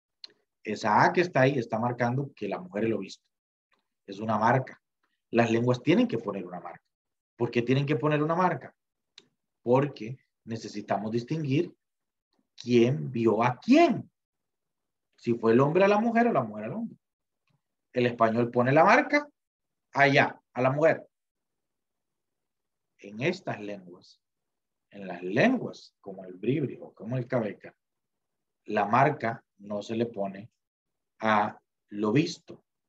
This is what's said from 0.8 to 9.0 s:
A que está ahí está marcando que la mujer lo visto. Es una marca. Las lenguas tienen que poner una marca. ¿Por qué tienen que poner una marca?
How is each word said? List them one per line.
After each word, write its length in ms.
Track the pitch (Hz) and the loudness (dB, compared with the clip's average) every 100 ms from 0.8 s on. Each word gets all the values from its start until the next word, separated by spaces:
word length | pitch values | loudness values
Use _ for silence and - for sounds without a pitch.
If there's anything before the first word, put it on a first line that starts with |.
| 107 113 | 2 4
A 100 | 175 | 4
que 80 | 180 | 4
está 200 | 175 131 | 2 2
ahí 160 | 135 123 | 2 2
está 220 | 110 110 | -4 -4
marcando 520 | 120 123 120 131 139 - | -4 -2 -2 -2 -6 -8
que 120 | 98 | -8
la 120 | 90 | -8
mujer 280 | 90 101 113 | -8 -4 -2
lo 120 | 101 | -2
visto. 260 | 95 - _ _ _ _ _ _ _ _ - | -6 -16 _ _ _ _ _ _ _ _ -16
Es 140 | 98 | -8
una 180 | 113 107 | -4 0
marca. 440 | 113 131 - - _ _ _ _ _ | 2 2 -2 -14 _ _ _ _ _
Las 180 | 113 113 | 0 2
lenguas 320 | 113 123 123 | 2 2 0
tienen 260 | 147 202 247 | 2 2 2
que 100 | - | -2
poner 280 | 101 98 87 | -6 -8 -10
una 140 | 87 | -12
marca. 240 | 85 - _ _ _ _ _ - | -14 -18 _ _ _ _ _ -6
¿Por 140 | 120 | -2
qué 120 | 120 | 0
tienen 240 | 117 135 143 | 0 0 0
que 100 | 151 | -2
poner 260 | 151 147 | 0 0
una 140 | 156 170 | 0 0
marca? 400 | 180 147 - _ _ _ | 0 -2 -10 _ _ _